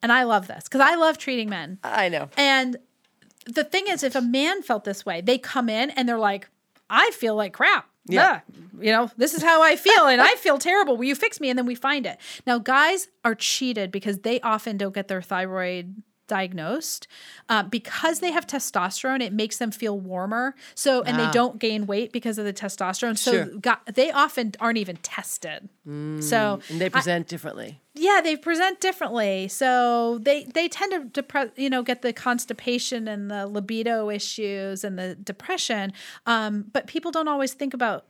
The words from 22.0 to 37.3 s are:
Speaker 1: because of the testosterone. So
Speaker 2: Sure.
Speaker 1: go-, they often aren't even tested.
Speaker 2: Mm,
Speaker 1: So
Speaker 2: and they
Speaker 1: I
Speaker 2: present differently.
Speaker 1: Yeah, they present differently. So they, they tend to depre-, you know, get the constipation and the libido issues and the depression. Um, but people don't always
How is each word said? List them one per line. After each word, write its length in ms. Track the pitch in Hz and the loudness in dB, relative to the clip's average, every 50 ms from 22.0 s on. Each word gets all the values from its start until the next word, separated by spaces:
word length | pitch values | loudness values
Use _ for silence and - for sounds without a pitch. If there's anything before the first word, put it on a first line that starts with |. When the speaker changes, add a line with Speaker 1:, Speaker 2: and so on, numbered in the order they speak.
| 240 - | -2 -2
Speaker 1:
because 260 | - 240 - 233 214 214 | -4 -4 -4 -4 -4 -4
of 60 | 208 | -4
the 80 | 202 196 | -6 -6
testosterone. 600 | - 208 196 - - 196 180 190 - 254 233 220 214 | -6 -8 -8 -6 -4 -4 -4 -2 -2 -2 -2 -2 0
So 140 | - 254 | 2 2
Speaker 2:
Sure. 140 | 220 185 160 - - 208 | 2 2 2 -2 -6 -4
Speaker 1:
go-, 160 | - 247 226 - - - 208 | -2 0 0 0 -2 -2 2
they 180 | 262 269 320 | 2 2 4
often 420 | - 285 294 302 - 262 233 214 196 - | 4 2 2 2 2 -2 -4 -4 -4 -2
aren't 180 | 220 233 226 226 | -2 0 0 0
even 180 | 202 180 170 - | -2 -4 -8 -10
tested. 720 | - - - - 196 - - - - 160 151 - - - - _ _ 147 | -12 -10 -10 -10 -10 -10 -10 -10 -10 -10 -12 -12 -14 -18 -20 _ _ -12
Speaker 2:
Mm, 360 | 147 147 151 151 156 151 151 | -10 -8 -6 -6 -6 -4 -2
Speaker 1:
So 360 | 151 240 220 214 208 202 190 - - | 0 2 2 2 2 -2 -4 -6 -8
Speaker 2:
and 120 | 160 165 | -4 -2
they 60 | 185 185 | -2 0
Speaker 1:
I 20 | |
Speaker 2:
present 380 | - 262 - 180 175 170 160 - | 0 0 2 2 0 -2 -2 -6
differently. 520 | 170 160 156 147 - 110 113 110 156 - _ _ _ | -10 -10 -10 -10 -10 -10 -12 -14 -16 -20 _ _ _
Speaker 1:
Yeah, 280 | 294 320 392 403 370 320 | 0 2 4 4 4 4
they 120 | 330 311 | 2 -2
present 460 | 302 - 330 339 320 359 381 370 381 | -2 -2 -2 0 0 0 0 0 0
differently. 640 | - 381 370 - 320 185 233 233 214 202 190 190 190 190 | -2 -2 -2 -2 -6 -4 -2 -2 0 0 0 -2 -4 -6
So 720 | - - 269 254 254 247 247 240 240 240 233 233 240 233 | -4 -2 0 2 2 4 4 2 2 2 0 0 -2 0
they, 220 | 220 285 285 294 277 | 2 2 2 2 0
they 220 | 262 - 320 339 339 | -4 -2 -2 -2 -2
tend 460 | - - 392 403 381 339 269 220 - | -2 -4 -4 -2 -2 -4 -6 -6 -6
to 80 | 285 277 | -8 -8
depre-, 280 | - - 285 254 220 - | -2 -2 -2 -2 -2 -4
you 140 | - 269 269 | -4 -2 -2
know, 140 | 262 254 240 | 0 0 0
get 180 | 262 247 247 | -2 -4 -2
the 100 | - 240 | -2 -4
constipation 960 | 233 - - 247 247 247 - - 233 - - 247 240 247 - - 262 233 220 220 | -4 -2 -2 -2 -2 -2 -2 -6 -10 -6 -4 -2 -2 -2 -2 -4 -6 -6 -6 -6
and 220 | 208 202 202 202 | -8 -8 -8 -8
the 140 | 208 202 196 202 | -6 -6 -6 -6
libido 640 | 208 208 196 202 226 226 226 233 233 220 214 208 | -6 -6 -6 -4 -4 -2 -2 0 -2 0 -2 -2
issues 720 | 208 202 202 - - - 214 196 196 196 190 196 196 190 - | -4 -4 -6 -6 -6 -6 -6 -6 -6 -6 -6 -6 -6 -6 -6
and 140 | 202 190 180 | -8 -6 -6
the 160 | 185 185 170 | -8 -8 -10
depression. 800 | - 202 - 196 - - - 370 349 - - 233 208 196 196 - - - - - - - | -10 -12 -12 -12 -12 -8 -6 -6 -4 -4 -4 -4 -4 -4 -6 -8 -12 -16 -20 -20 -10 -2
Um, 400 | 233 233 220 214 214 208 208 202 202 - | 0 0 0 0 -2 -4 -6 -6 -4 -4
but 140 | 269 - - | -4 -4 -4
people 240 | - 320 330 339 | -6 -6 -6 -4
don't 160 | 285 320 311 | -2 -2 -2
always 260 | 302 | 0